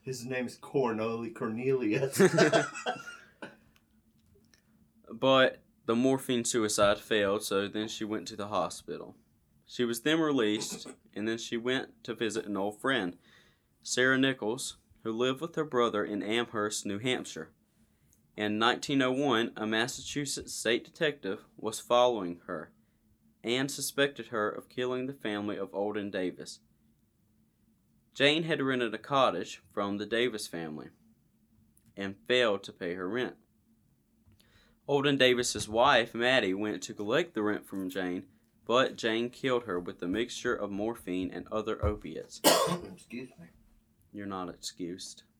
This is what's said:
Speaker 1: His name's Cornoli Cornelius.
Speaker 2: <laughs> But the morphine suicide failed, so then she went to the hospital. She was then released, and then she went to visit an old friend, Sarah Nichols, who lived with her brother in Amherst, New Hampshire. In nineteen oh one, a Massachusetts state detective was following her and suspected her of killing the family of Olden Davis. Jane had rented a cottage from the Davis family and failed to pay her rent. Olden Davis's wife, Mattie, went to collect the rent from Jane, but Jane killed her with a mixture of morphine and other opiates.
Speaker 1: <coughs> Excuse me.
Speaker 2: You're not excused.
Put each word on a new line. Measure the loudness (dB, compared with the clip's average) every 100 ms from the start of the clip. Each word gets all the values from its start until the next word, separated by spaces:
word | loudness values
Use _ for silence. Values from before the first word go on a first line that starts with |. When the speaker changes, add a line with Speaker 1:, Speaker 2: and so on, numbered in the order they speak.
Speaker 1:
His | -8 -10
name's | -6 -6 -6 -8
Cornoli | -2 2 2 2 -2 -2 -6
Cornelius. | -6 -6 -2 0 2 2 2 0 6 6
Speaker 2:
<laughs> | 8 6 6 0 -6 -6 -8 -10 -18 -20 _ -20 -20 _ _ _ _ _ _ _ _ _ _ _ _ _ _ -20
But | 0 4 6 6 2 _ _ 0
the | 2
morphine | 4 2 0 0
suicide | 2 2 2 4 4 4
failed, | 2 2 4 2
so | 0 0 0
then | -4 -6
she | -6
went | -4 -6 -6
to | -10
the | -4
hospital. | -2 -2 -4 -10 -10 -10 -18 _ _ _ _ _
She | -2
was | -2 0
then | 0 2
released, | 2 2 2 0 -4 -10 -12 -18 _
and | -6 -4
then | -4
she | -4 -4
went | -2 -2 -4 _
to | -10
visit | -4 -2 -2 -4
an | -2
old | -2 -2
friend, | -2 0 -2 -6 _ -20 _ _ _ _
Sarah | -4 2 4 4
Nichols, | 2 2 -2 -4 -6 -10 _ _
who | -6
lived | 0 0 0
with | -4 -4
her |
brother | -2 2 2 2
in | -2 -4
Amherst, | 0 0 0 -2 -2 -4 -6
New | -4
Hampshire. | -2 -2 -4 -12 -14 _ _ _ _ _ _ _ _ -4
In | -2 4
nineteen | 4 2 0 2
oh | 2
one, | 2 2 2 2 -2
a | -2
Massachusetts | 0 0 -4 -8 -6 -4 -6 -8
state | -4 0 0
detective | -2 -4 -2 -2 -8 -8 -10 -8
was | -8 -8
following | 2 4 4 2 -4 -8 -8
her | -10 -10 _ _ _ _ _ _ _
and | -2 0 0
suspected | -4 -6 0 0 -2 -8
her | -2 -2
of | -4 -10
killing | -6 -4 -4 -6
the |
family | -6 -6 -4 -4 -4
of | -6
Olden | -4 -4 -4 -4
Davis. | -4 -4 -6 -14 -16 _ _ _ _ _ _ _ _ _ _ _ _ _ _ _
Jane | 4 4 4
had | 0 0
rented | 0 0 -2
a | -4
cottage | -2 4 4 4 -6 -12 _
from | -4 -2 -2
the | -2
Davis | 0 0 -2 -8
family | -8 -8 -10 -14 _ _ _ _ _ _ _ _ _ _ -8
and | -8 -8 0
failed | 4 4 2
to | -4
pay | -8 -6
her | -4 -4
rent. | -2 -4 -6 _ _ _ _ _ _ _ _ _ _ _ _ _ _ 0
Olden | 2 4 6
Davis's | 6 6 2 -2 -2
wife, | 4 8 6 4
Mattie, | 0 4 4 2
went | 0 -2 -4
to | -8
collect | -8 0 0 0
the | -2
rent | 0 -2 -6
from | -6 -6
Jane, | -4 -4 -4 -8 _ _ _ 0
but | 2 2 0
Jane | -2 0 -2
killed | -4 0 0
her | 0 -4
with | -6 -8
a | -4
mixture | -2 -4 -4 -4
of | -2 -4
morphine | -4 -4 -6 -6 -4 -4
and | -8 -6
other | -6 -4 -2
opiates. | -2 -2 -8 -12 -12 2
Speaker 1:
<coughs> | 4 4 2 -2 -8
Excuse | -18 -14 -12 -12 -18
me. | -20 _ _ _ _ _ _
Speaker 2:
You're | -12 -8
not | -8 -8
excused. | -10 -14 -8 -8 -8 -12 -16 _ _